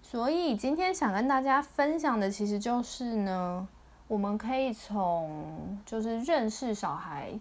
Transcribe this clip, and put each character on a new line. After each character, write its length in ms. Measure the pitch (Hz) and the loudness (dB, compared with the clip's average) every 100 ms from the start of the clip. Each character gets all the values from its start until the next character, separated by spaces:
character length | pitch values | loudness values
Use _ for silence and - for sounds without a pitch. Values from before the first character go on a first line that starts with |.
所 280 | - - 247 | -6 0 2
以 260 | 339 339 214 | 2 2 0
今 180 | 254 | 0
天 220 | 311 370 381 | 2 2 2
想 160 | 247 | 2
跟 160 | 196 254 | 2 4
大 140 | 269 | 2
家 200 | 269 269 | 4 2
分 380 | 294 - 285 320 | 2 2 2 4
享 180 | 302 233 | 2 2
的 120 | 196 | 0
其 180 | 196 208 | 0 0
实 100 | 208 | 0
就 240 | 220 240 | 0 0
是 340 | 240 - 247 226 | -2 -6 -2 0
呢， 520 | 196 185 180 180 190 - - - - | 0 0 -2 -4 -8 -12 -20 -20 -4
我 100 | 214 | -2
们 200 | 202 208 | 0 -2
可 180 | 220 262 | -2 0
以 160 | 262 | 0
从 1040 | 220 - 208 180 170 160 156 156 160 156 202 - | -4 -4 0 2 2 -2 -6 -8 -10 -8 -10 -6
就 160 | 226 | -4
是 160 | 226 226 | -2 -2
认 280 | 269 320 220 | 2 2 2
识 240 | 214 254 | -2 -4
小 220 | 208 180 156 | -2 -2 -4
孩 420 | 175 143 110 214 | -6 -8 -8 -10